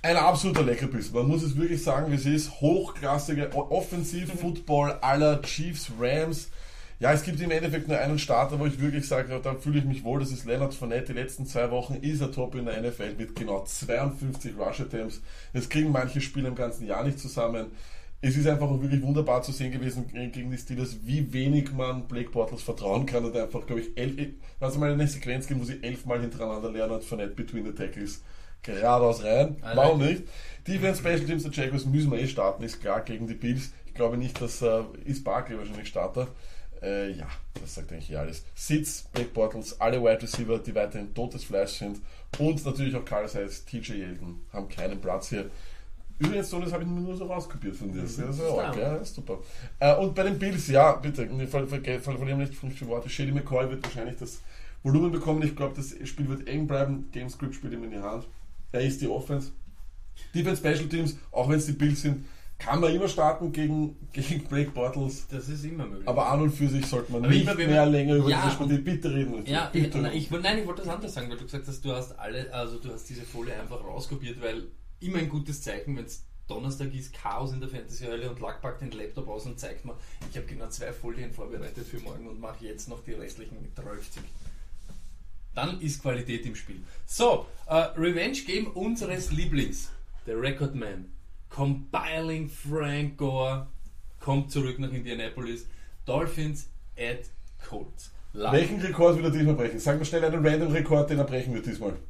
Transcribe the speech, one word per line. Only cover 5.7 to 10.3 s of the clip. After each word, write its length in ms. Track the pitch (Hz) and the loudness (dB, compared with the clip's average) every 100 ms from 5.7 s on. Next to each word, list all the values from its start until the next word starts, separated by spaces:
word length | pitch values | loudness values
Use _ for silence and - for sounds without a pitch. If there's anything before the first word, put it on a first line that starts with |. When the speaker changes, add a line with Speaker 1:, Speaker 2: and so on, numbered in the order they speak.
| 151 - 113 | -4 -6 0
Speaker 1:
Rams. 520 | 120 143 160 165 - - - - - - | 2 2 2 -2 -4 -8 -8 -12 -12 2
Ja, 120 | 123 | 6
es 100 | 147 | 6
gibt 180 | - 151 | 4 -2
im 100 | 170 | 0
Endeffekt 380 | 160 165 147 147 | 2 2 0 0
nur 100 | 143 | 2
einen 200 | 135 147 | 2 0
Starter, 420 | - 120 139 147 | 4 4 4 2
wo 60 | 147 | 0
ich 120 | 131 | 2
wirklich 280 | 143 147 135 | 0 0 0
sage, 200 | 131 127 | 0 0
da, 100 | 127 | -2
da 160 | 135 131 | -2 -4
fühle 220 | 147 147 | 2 2
ich 40 | |
mich 200 | 135 127 | 2 0
wohl. 160 | 117 139 | 0 0
Das 100 | 135 | 0